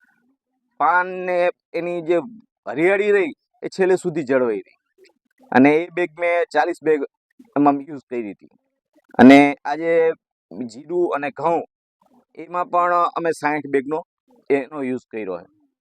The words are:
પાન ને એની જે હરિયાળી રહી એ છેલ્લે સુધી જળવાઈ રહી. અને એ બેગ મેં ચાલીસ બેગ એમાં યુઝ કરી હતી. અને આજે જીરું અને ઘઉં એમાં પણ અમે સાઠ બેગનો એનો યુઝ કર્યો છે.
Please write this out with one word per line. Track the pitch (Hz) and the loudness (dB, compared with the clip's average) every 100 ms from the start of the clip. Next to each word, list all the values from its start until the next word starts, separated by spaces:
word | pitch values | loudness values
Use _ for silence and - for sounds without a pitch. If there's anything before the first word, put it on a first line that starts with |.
| _ _ _ _ _ _ _ - | _ _ _ _ _ _ _ -2
પાન | 147 175 180 | 0 2 0
ને | 185 180 180 175 - _ | -6 -4 0 0 -2 _
એની | 170 170 175 | -8 -6 -6
જે | 160 175 131 - _ _ - | -2 -2 -4 -12 _ _ -10
હરિયાળી | 120 170 196 208 | -2 0 2 2
રહી | 403 - - _ _ | 0 0 -6 _ _
એ | - | -10
છેલ્લે | - 185 185 | -2 0 0
સુધી | 180 156 | -2 -6
જળવાઈ | 123 131 123 101 | -2 0 0 -4
રહી. | - _ _ _ _ _ _ _ _ | -10 _ _ _ _ _ _ _ _
અને | 123 139 151 | 2 4 2
એ | 175 170 | -2 -4
બેગ | 170 156 | -6 -4
મેં | 175 175 165 | -2 -2 -2
ચાલીસ | 151 165 165 | -2 -2 -2
બેગ | 147 151 139 _ _ _ _ - | -2 -2 -4 _ _ _ _ 0
એમાં | 143 143 | 2 0
યુઝ | 139 143 - | -4 -18 -10
કરી | 123 107 | -10 -10
હતી. | 92 - _ _ _ _ _ _ - | -12 -20 _ _ _ _ _ _ 6
અને | 127 139 143 143 - | 10 10 8 0 -6
આજે | 151 165 165 165 160 _ _ _ 90 120 | -4 0 2 2 -2 _ _ _ -14 -14
જીરું | 113 151 175 175 143 | -14 -8 -2 -2 -2
અને | 143 | -6
ઘઉં | - 151 165 - _ _ _ _ _ _ | -4 -2 -2 -4 _ _ _ _ _ _
એમાં | - 160 175 175 | -20 -10 -8 -2
પણ | 175 175 175 170 - | 0 2 2 0 -2
અમે | 165 | -4
સાઠ | 156 147 151 143 | -4 -4 -4 -4
બેગનો | 139 135 156 180 _ _ _ - | -4 -4 -8 -10 _ _ _ -4
એનો | 139 123 151 | -2 -2 -8
યુઝ | 131 127 - | -8 -8 -10
કર્યો | 113 98 87 | -10 -8 -10
છે. | 90 _ _ _ | -12 _ _ _